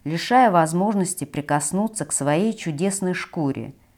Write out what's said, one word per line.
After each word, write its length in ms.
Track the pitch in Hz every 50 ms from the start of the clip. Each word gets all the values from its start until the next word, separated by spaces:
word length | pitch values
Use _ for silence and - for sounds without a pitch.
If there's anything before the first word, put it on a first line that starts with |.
| -
лишая 480 | 143 165 165 - - 240 262 254 220
возможности 720 | 175 170 160 156 165 175 196 220 208 196 180 180 - - 139
прикоснуться 840 | - - 151 151 - 147 151 147 - 180 190 214 220 220 - -
к 60 | -
своей 420 | - - 135 147 147 170 208 226 214
чудесной 600 | - - 170 147 147 185 196 196 - 190 180 180
шкуре, 600 | - - - - 175 151 135 131 117 110 - - _ _ _ _